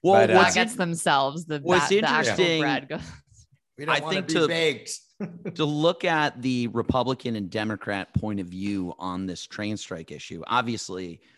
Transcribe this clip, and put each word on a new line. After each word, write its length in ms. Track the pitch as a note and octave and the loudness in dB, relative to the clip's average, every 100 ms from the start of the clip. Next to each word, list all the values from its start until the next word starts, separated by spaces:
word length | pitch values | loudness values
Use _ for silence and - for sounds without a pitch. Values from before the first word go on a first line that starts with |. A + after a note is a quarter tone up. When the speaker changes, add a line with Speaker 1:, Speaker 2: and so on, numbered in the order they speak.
Speaker 1:
Well, 120 | E3+ G3 A3+ | 4 6 8
Speaker 2:
but, 40 | |
uh, 40 | F3+ | 8
Speaker 1:
what's 200 | F3+ F3+ | 6 4
Speaker 3:
Baguettes 200 | F#3 - | 0 0
themselves, 680 | F3 E3 F3+ C#3+ C3+ D3+ | -2 0 2 4 2 -2
the 160 | E3 D3+ | -6 -4
Speaker 1:
what's 280 | D3+ F#3 C#3+ | 2 2 4
Speaker 3:
ba-, 100 | G3 | 4
the 60 | E3 | 4
actual 240 | D3+ B2+ | 2 2
Speaker 1:
interesting 300 | G#2 F3 D#3+ | 2 2 2
Speaker 3:
bread 260 | C#3+ C3+ C3+ | 2 -2 -4
goes. 140 | E3 - - _ - _ _ _ - | -10 -10 -16 _ -20 _ _ _ -8
Speaker 2:
We 80 | D3 | -2
don't 100 | C#3+ | 0
Speaker 1:
I 40 | |
Speaker 2:
wanna 140 | D3+ F#3+ | 0 -2
Speaker 1:
think 100 | E3 | 0
Speaker 2:
be 60 | |
Speaker 1:
to 120 | E3 D#3 | 2 2
Speaker 2:
baked. 500 | E3 D#3+ A#2+ - - - - | 2 0 0 -6 -12 -14 -12
<laughs> 360 | F3 F3 F#3+ - | -12 -10 -8 -2
Speaker 1:
to 80 | |
look 400 | D3+ D3+ E3 F3+ | -2 2 2 2
at 380 | F3+ D#3+ D3 - | 0 0 0 -2
the 240 | B2+ B2 A#2+ | -2 0 0
Republican 680 | A2+ A2 C3 B2 B2+ B2 A2+ | -2 0 0 0 -2 -4 -4
and 120 | F#2+ | -4
Democrat 640 | G#2+ G#2+ G#2 - G2+ F#2 | -4 -4 -4 -6 -6 -4
point 260 | - G#2+ G2+ | -4 -2 -4
of 60 | F2 | -6
view 460 | F#2 G2+ G2+ F2+ - | -6 -4 -4 -4 -6
on 260 | F#2 F2+ F#2+ | -8 -6 -6
this 200 | E2+ - | -8 -12
train 300 | - G#2 G#2+ | -8 -6 -6
strike 320 | - F2 E2 | -8 -12 -12
issue, 320 | - - E2+ - | -14 -14 -12 -2
obviously, 760 | A#2+ A#2+ A2 - F#2 F2+ E2 _ | 0 0 -4 -8 -10 -10 -14 _